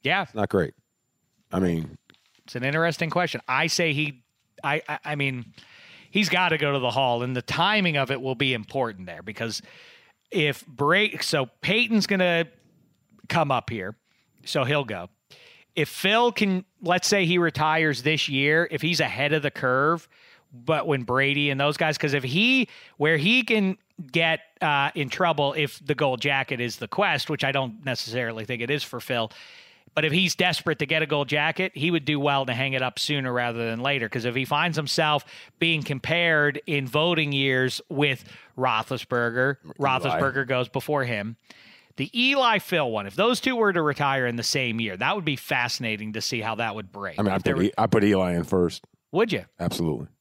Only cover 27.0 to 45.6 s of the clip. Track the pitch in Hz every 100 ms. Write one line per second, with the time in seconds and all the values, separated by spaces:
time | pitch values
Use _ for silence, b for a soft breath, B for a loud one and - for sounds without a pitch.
27 | 196 147 - 147 139 139 131 107 139 120
28 | 113 120 117 113 107 123 117 143 - 123
29 | - 120 110 B B B B B B -
30 | 151 160 185 - 180 160 - 156 139 160
31 | 156 147 135 147 151 160 185 - 156 170
32 | 139 147 143 139 131 120 135 131 127 -
33 | - 147 131 123 120 117 117 113 131 139
34 | 113 131 120 120 131 147 175 160 143 -
35 | 156 147 - B B _ 170 160 127 139
36 | - 170 170 156 147 143 - 143 135 151
37 | 165 165 147 139 135 131 127 - - 139
38 | 143 127 - B B - 127 110 113 127
39 | - 123 117 120 131 139 78 - 139 131
40 | 135 82 139 131 127 131 123 110 - 147
41 | 123 110 104 117 B B B B B -
42 | 135 240 262 277 247 214 - 175 131 110
43 | 98 104 220 254 262 247 208 175 151 139
44 | 139 135 123 117 113 143 127 113 110 92
45 | 127 208 160 135 - 135